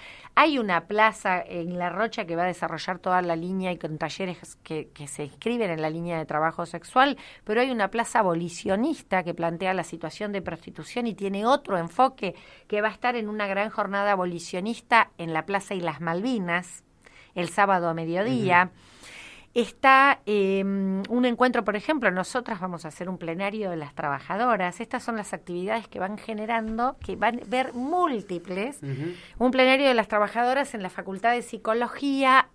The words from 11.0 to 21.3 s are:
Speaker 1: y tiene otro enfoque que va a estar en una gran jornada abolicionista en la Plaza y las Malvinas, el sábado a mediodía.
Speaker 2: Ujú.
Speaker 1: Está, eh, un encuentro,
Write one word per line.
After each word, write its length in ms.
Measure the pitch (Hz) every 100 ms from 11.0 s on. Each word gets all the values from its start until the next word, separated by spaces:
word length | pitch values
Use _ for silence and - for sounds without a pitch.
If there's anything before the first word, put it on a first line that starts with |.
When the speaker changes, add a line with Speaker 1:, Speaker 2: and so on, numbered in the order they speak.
| 240
Speaker 1:
y 80 | 185
tiene 280 | 196 196
otro 360 | 220 285 - 185
enfoque 560 | 170 - 254 262 196 - - - -
que 140 | 208
va 80 | 214
a 20 |
estar 240 | 202 247 240
en 140 | 214
una 180 | 214 202
gran 240 | 196 220
jornada 400 | 220 196 196 202
abolicionista 960 | 196 180 170 - 185 208 233 - 233 - -
en 160 | 165
la 140 | 160 160
Plaza 260 | 196 196
y 80 | 196
las 180 | 170 147
Malvinas, 840 | 165 170 240 240 175 175 185 - _ _ - - -
el 140 | - 170
sábado 380 | - 202 185 170
a 40 |
mediodía. 760 | 165 165 175 220 254 196 175 180
Speaker 2:
Ujú. 80 | - - - - - - - -
Speaker 1:
Está, 680 | - - - 269 269 277 - -
eh, 380 | 208 190 196
un 640 | 196 196 190 190 196 240
encuentro, 380 | 247